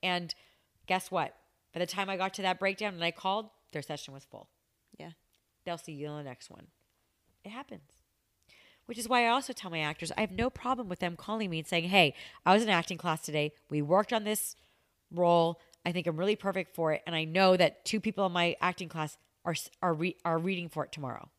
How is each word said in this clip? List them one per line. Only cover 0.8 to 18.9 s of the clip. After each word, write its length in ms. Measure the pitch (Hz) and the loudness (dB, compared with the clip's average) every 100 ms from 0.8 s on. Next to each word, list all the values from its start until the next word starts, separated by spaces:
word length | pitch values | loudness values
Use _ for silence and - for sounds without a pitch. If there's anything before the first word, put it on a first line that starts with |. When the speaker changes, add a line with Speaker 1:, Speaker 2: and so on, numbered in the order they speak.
| - | -2
Speaker 1:
guess 240 | 185 - | -2 0
what? 260 | 185 147 - _ _ _ | -2 -2 -6 _ _ _
By 60 | - | -6
the 80 | 175 | -4
time 220 | 190 196 | -4 -4
I 60 | 190 | -2
got 180 | 190 - | -4 -2
to 80 | |
that 160 | 190 180 | -2 0
breakdown 340 | 190 196 214 | -2 -2 -6
and 100 | 175 | -4
I 80 | 170 | -4
called, 380 | 170 190 202 214 _ _ | -2 -2 -2 -4 _ _
their 100 | 156 | -10
session 320 | 139 147 - | -8 -10 -10
was 100 | 135 | -18
full. 260 | - 107 - _ _ _ _ - | -20 -20 -20 _ _ _ _ -20
Speaker 2:
Yeah. 120 | 160 165 _ _ _ _ - | -18 -18 _ _ _ _ -10
Speaker 1:
They'll 120 | 170 | -10
see 160 | - | -10
you 140 | 147 147 | -10 -8
on 160 | 151 | -8
the 60 | 143 | -12
next 200 | 123 - | -14 -18
one. 180 | - - _ _ _ _ _ _ _ | -20 -20 _ _ _ _ _ _ _
It 60 | 196 | -16
happens. 420 | 226 285 175 143 _ _ _ _ _ _ - - _ - | -16 -16 -18 _ _ _ _ _ _ _ -20 -20 _ -14
Which 120 | 233 | -10
is 100 | 226 | 0
why 160 | 247 233 | 2 4
I 40 | |
also 240 | 247 269 | 2 0
tell 180 | 247 185 | -10 -6
my 80 | 165 | -2
actors, 320 | 151 156 160 - | -2 -4 -6 -2
I 40 | |
have 100 | 214 | -2
no 180 | 185 240 | 0 -4
problem 400 | - 247 254 214 | -2 -4 -4 -4
with 100 | 180 | -4
them 160 | 175 170 | -4 -6
calling 340 | - 220 208 | -6 -4 -2
me 100 | 160 | -4
and 80 | 151 | 0
saying, 180 | 170 170 | 0 4
"Hey, 240 | 196 156 - - - - | 6 6 4 -16 -2 6
I 80 | |
was 100 | 202 | 6
in 60 | 220 | 6
acting 280 | 180 165 165 | 2 2 -4
class 240 | 175 160 | -2 -4
today. 320 | - 151 147 - _ | -2 -2 -2 -4 _
We 120 | 151 | -2
worked 300 | 143 180 214 | 4 2 4
on 120 | 233 | -2
this 320 | 214 214 - - _ _ _ _ _ | 0 -2 -4 -8 _ _ _ _ _
role. 480 | 170 175 175 165 165 _ _ - | 2 6 6 6 2 _ _ -4
I 60 | |
think 160 | 175 170 | -2 -2
I'm 100 | 156 | 0
really 180 | 190 214 | 0 0
perfect 400 | 196 190 170 - | 0 -2 -4 -2
for 160 | 160 | 0
it. 100 | 156 - | 0 -2
And 100 | 165 | -4
I 80 | 160 | 0
know 300 | 170 190 185 | 4 6 8
that 280 | 170 - - | 6 2 -4
two 140 | 220 | -2
people 260 | 220 214 190 | -2 0 0
in 60 | |
my 240 | 175 170 - | 2 0 2
acting 300 | 180 175 | -2 -2
class 280 | 170 | -8